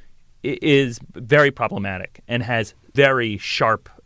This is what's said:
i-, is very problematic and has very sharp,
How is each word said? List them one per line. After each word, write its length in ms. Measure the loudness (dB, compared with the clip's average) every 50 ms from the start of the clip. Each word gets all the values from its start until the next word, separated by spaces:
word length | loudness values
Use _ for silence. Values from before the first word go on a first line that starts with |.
| -20 -20 -20 -20 -20 _ _ _ -8
i-, 120 | -8 -6 -2
is 380 | 2 2 4 4 2 0 -4 -10 -14 -18 -16
very 380 | -16 -2 2 4 4 4 2
problematic 720 | 0 -2 -4 -4 -4 -6 -6 -6 -8 -10 -12 -14 -18 -20 -10
and 160 | -6 -6 -6 -4
has 300 | -2 -4 -4 -4 -6 -10 _ _ _ 2
very 440 | 4 4 4 4 2 0 -2 -4
sharp, 520 | -6 -8 -6 -2 0 0 0 0 -2 -4 -12 -20 -20 _